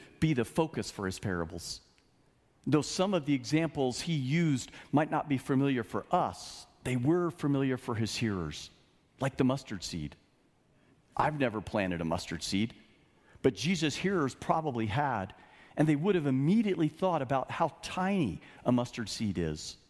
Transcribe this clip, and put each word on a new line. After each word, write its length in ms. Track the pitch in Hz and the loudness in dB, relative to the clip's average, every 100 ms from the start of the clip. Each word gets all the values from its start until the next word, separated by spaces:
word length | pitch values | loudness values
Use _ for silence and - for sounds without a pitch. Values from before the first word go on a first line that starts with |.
| - - | -10 0
be 140 | 156 | 2
the 100 | 127 | 2
focus 480 | 110 - 160 117 98 | 2 0 0 -2 -6
for 140 | - 95 | -4 -4
his 120 | 92 | -2
parables. 600 | 107 87 85 87 - - - _ _ _ _ _ _ _ - | -2 -2 -2 -6 -10 -14 -18 _ _ _ _ _ _ _ 0
Though 140 | 147 | 0
some 320 | - - 190 | 2 0 0
of 120 | 185 139 | 0 0
the 80 | |
examples 680 | 135 113 156 165 147 131 120 | -2 0 0 0 0 -2 -2
he 140 | 170 160 | -2 -2
used 540 | 127 165 165 131 - - - | 2 2 2 0 -4 -16 0
might 180 | 143 151 | 2 2
not 200 | 156 - | 0 0
be 80 | 131 | -2
familiar 460 | - 135 139 123 | 0 2 2 0
for 220 | 107 107 - | -2 -6 0
us, 560 | 175 120 - - - - _ | 0 0 -4 -12 -16 -20 _
they 140 | 127 127 | -4 0
were 340 | 135 175 170 | 2 2 0
familiar 460 | - 147 139 135 127 | 0 0 2 2 -2
for 180 | - 110 | -2 -2
his 200 | 110 - | -2 -2
hearers, 540 | 113 95 78 76 - - _ _ _ - | -2 0 -4 -8 -14 -20 _ _ _ -6
like 180 | 135 - | -2 2
the 60 | |
mustard 400 | 131 139 - 101 | 2 0 -6 -10
seed. 320 | - 87 73 - _ _ _ _ _ _ _ _ _ - | -8 -6 -8 -10 _ _ _ _ _ _ _ _ _ 0
I've 220 | 135 151 | 0 2
never 200 | 127 104 | 0 0
planted 400 | - 110 92 85 | -2 0 0 0
a 60 | 82 | 0
mustard 380 | 82 - 85 | -2 -4 -6
seed, 320 | - 98 113 - - _ _ _ _ - | -2 0 -2 -4 -20 _ _ _ _ 0
but 140 | 135 107 | 2 2
Jesus' 400 | 143 180 151 - | 0 0 0 0
hearers 400 | 185 190 131 - | 0 2 0 -2
probably 500 | - 165 156 120 110 | 0 0 0 -2 0
had, 480 | 127 143 110 92 - - - - - | 0 0 -2 -4 -10 -20 -20 -6 2
and 140 | 156 | 4
they 60 | 143 | 4
would 180 | 190 | 4
have 140 | 185 143 | 2 2
immediately 600 | 131 147 220 208 165 156 | 2 4 4 4 2 0
thought 360 | - 190 165 | 2 0 0
about 260 | 127 135 - | 0 -2 -2
how 260 | - 160 - | -2 -2 -2
tiny 580 | - - 185 202 120 - - - - | -8 -2 0 2 0 -2 -12 -4 0
a 60 | |
mustard 380 | 123 123 - 107 | 2 0 -6 -8
seed 300 | - 107 90 | -4 -2 0
is. 380 | 80 78 - - | -2 -4 -10 -16